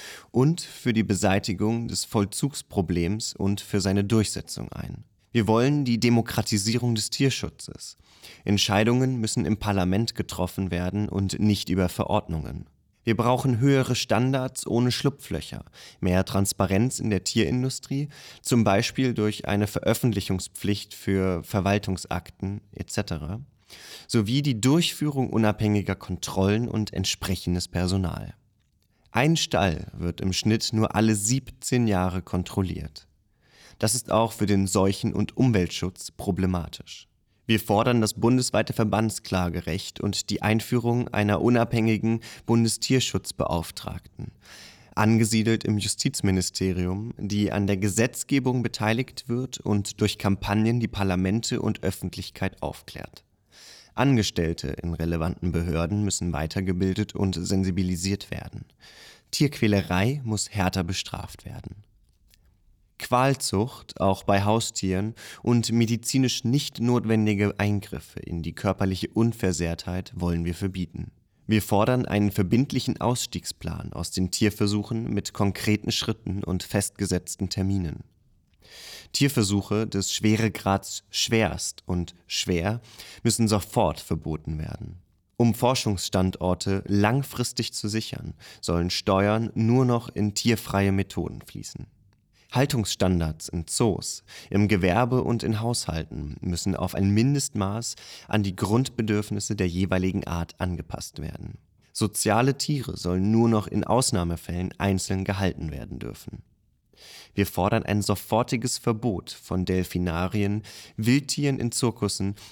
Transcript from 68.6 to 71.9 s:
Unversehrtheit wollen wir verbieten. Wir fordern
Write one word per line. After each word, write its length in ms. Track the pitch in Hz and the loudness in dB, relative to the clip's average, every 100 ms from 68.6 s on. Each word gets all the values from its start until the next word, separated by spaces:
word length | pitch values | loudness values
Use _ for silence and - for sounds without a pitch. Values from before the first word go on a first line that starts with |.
| 101 92 98 92 - | 0 2 0 0 -2
Unversehrtheit 1040 | - 117 117 95 82 85 85 - 90 - | 2 2 2 0 0 -2 -4 -6 -6 -6
wollen 300 | 92 87 85 | -4 -2 0
wir 100 | 85 | -2
verbieten. 560 | 85 98 92 85 - - - _ _ | -2 -4 -4 -6 -8 -12 -14 _ _
Wir 160 | - 107 | 0 0
fordern 460 | - 101 113 | 4 2 4